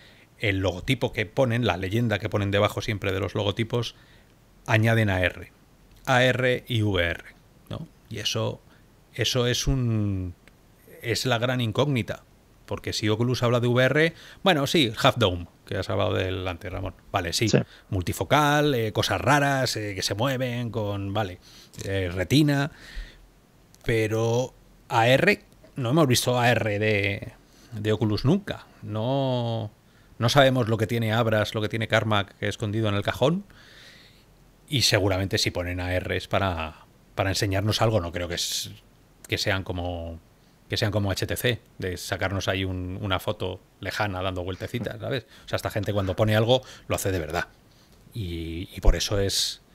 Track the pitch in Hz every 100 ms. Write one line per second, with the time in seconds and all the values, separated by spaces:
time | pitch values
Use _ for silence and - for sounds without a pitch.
0 | - - - - 107 95 95 87 - 131
1 | 120 - 104 - 127 117 113 87 95 110
2 | 120 104 101 104 98 101 104 - - 104
3 | 98 95 95 110 101 98 113 120 117 -
4 | - - - _ - - - 110 113 113
5 | 107 92 87 - - - _ - - -
6 | - 127 127 120 127 123 - 117 104 92
7 | 85 82 - - _ - - - 160 -
8 | - 110 104 113 113 - - - _ _
9 | _ - 110 127 120 113 - 135 120 110
10 | 104 95 92 - - - _ - - -
11 | 120 107 131 117 120 127 117 110 143 127
12 | - - - - _ - - - 98 -
13 | 107 107 120 117 120 120 120 123 127 147
14 | 165 - - - 196 156 139 180 113 104
15 | 135 - 101 87 87 - - 98 92 101
16 | 98 98 92 92 92 87 95 92 95 -
17 | - 101 85 - 107 - - - - 95
18 | 87 - 95 139 147 147 147 123 110 117
19 | 104 95 117 147 139 135 123 110 104 95
20 | - 104 139 127 127 120 120 113 104 101
21 | 98 104 98 92 - - - - 98 98
22 | 90 92 92 131 151 139 139 - - -
23 | - - - _ _ _ - - - 113
24 | 107 110 113 117 127 - - - - 120
25 | 117 135 185 202 - - - - 117 160
26 | 139 120 127 123 120 110 110 104 107 101
27 | 101 101 - - - - - 107 107 107
28 | 110 104 131 196 - - - - 104 107
29 | 120 139 135 123 117 113 107 - _ -
30 | - - 117 147 135 127 110 110 110 117
31 | 113 110 113 107 104 113 107 113 113 110
32 | 110 104 98 - 104 - 104 110 107 101
33 | - - 135 185 - - - - - -
34 | - - - - - _ - 139 - 110
35 | 98 92 95 104 - 92 87 90 90 90
36 | 92 92 - 101 98 82 78 - - _
37 | - - 98 95 101 95 107 104 113 110
38 | 85 85 87 85 - - 101 101 - -
39 | _ _ - - 107 95 92 90 90 85
40 | 82 82 - _ _ _ - 98 107 101
41 | 101 92 110 - 123 113 - - 95 87
42 | - 95 95 98 98 95 95 92 90 98
43 | 104 90 - 104 92 92 - _ 95 -
44 | 104 92 95 90 90 92 107 120 107 110
45 | 107 135 - - - - - 113 98 101
46 | 95 - 110 107 113 127 - - - 92
47 | 101 92 76 85 - - _ - _ -
48 | - 120 90 82 80 82 98 - - 85
49 | - 101 98 - - - _